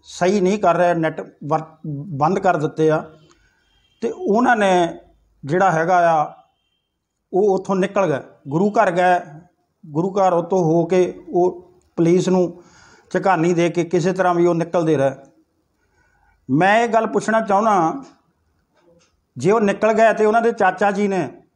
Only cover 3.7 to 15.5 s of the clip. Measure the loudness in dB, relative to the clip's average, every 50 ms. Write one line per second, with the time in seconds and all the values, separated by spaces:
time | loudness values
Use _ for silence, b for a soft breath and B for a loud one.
3.7 | b b _ _ _ _ -8 -8 -6 -4 -2 0 0 2 2 2 2 2 2 2
4.7 | 2 2 0 -2 -4 -12 _ _ _ _ _ _ _ _ -8 -4 0 2 2 2
5.7 | 2 0 0 2 2 2 4 2 2 0 -2 -4 -8 -20 _ _ _ _ _ _
6.7 | _ _ _ _ _ _ _ _ _ _ _ _ -2 0 2 2 0 -2 -2 -4
7.7 | -2 -2 -2 -2 0 -2 0 0 -2 -4 -6 -14 _ _ _ -6 -2 -2 -2 0
8.7 | 2 2 2 2 2 2 2 2 2 0 -2 -8 -20 -20 -20 _ _ _ _ _
9.7 | _ _ -20 -8 -4 -4 -4 -2 0 0 2 2 2 0 0 0 -2 0 0 2
10.7 | 0 0 0 0 0 0 0 0 -4 -12 -16 -4 -2 0 0 0 -2 -6 -20 _
11.7 | _ _ _ _ _ 0 2 2 2 2 2 2 0 0 0 -2 -4 B B B
12.7 | B B B B B B B B -6 -2 0 2 2 2 2 0 2 2 0 0
13.7 | 0 -2 -2 0 -2 0 0 0 -2 0 0 0 2 2 2 2 2 0 -2 -2
14.7 | -2 -2 0 0 0 2 0 -2 -2 -6 -18 _ _ _ _ _